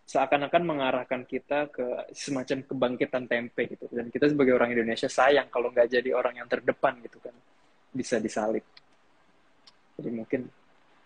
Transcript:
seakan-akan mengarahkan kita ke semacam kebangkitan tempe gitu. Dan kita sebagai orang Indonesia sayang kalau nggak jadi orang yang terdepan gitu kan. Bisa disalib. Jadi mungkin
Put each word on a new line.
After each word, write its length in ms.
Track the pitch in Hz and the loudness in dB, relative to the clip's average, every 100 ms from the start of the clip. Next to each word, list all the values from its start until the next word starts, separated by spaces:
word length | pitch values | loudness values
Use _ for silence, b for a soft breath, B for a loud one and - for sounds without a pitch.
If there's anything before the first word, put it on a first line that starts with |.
seakan-akan 600 | - 139 135 143 139 170 175 | -4 0 2 2 2 2 2
mengarahkan 560 | 147 131 127 127 123 | 0 0 0 -2 -6
kita 460 | 123 127 - 147 147 | -4 -8 -2 -2 -2
ke 400 | - 123 - - | -4 -4 -4 -8
semacam 460 | - - 139 123 135 - | -12 -6 -6 -2 -4 -4
kebangkitan 580 | 135 123 123 139 127 123 | -2 -2 0 -2 -2 -2
tempe 400 | 120 120 - 117 | -4 -4 -4 -6
gitu. 160 | - 123 | -6 -8
Dan 160 | 120 117 | -8 -6
kita 240 | 127 147 | 0 2
sebagai 240 | 147 131 123 | 4 4 4
orang 160 | 120 | 4
Indonesia 320 | 120 113 113 135 | 2 0 0 -2
sayang 400 | - 131 143 127 | 4 4 4 2
kalau 160 | 123 120 | -2 0
nggak 240 | 123 120 | 4 4
jadi 160 | 123 127 | 2 2
orang 300 | 127 123 123 | 0 0 -4
yang 60 | 120 | -4
terdepan 480 | 120 127 127 139 123 113 | -2 -2 0 0 -2 -10
gitu 160 | - | -16
kan. 100 | 123 - _ _ _ _ _ | -18 -18 _ _ _ _ _
Bisa 240 | 131 117 117 | -8 -2 -2
disalib. 480 | 110 117 110 113 - - - _ _ _ _ _ _ _ - _ _ | 0 -2 -2 -2 -6 -16 -20 _ _ _ _ _ _ _ -20 _ _
Jadi 160 | - 151 | -12 -8
mungkin 320 | 117 - 131 127 - _ _ _ _ | -8 -4 -6 -6 -16 _ _ _ _